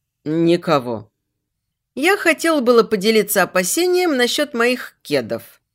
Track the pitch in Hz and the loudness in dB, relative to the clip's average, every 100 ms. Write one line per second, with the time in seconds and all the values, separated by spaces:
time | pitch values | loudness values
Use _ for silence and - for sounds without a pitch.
0 | _ _ 147 160 170 170 170 147 120 110 | _ _ -6 0 2 0 0 -2 -2 -8
1 | 107 _ _ _ _ _ _ _ _ - | -12 _ _ _ _ _ _ _ _ -4
2 | 330 392 339 311 330 311 233 233 220 220 | -2 0 0 0 0 0 4 4 2 0
3 | 202 220 208 196 175 185 180 - 359 359 | 2 2 2 0 0 0 -2 -2 0 0
4 | 359 262 240 - 294 233 233 247 - - | 0 0 0 -2 -4 -2 -2 -2 -8 -20
5 | - 143 113 113 - _ _ | -4 -4 -4 -8 -10 _ _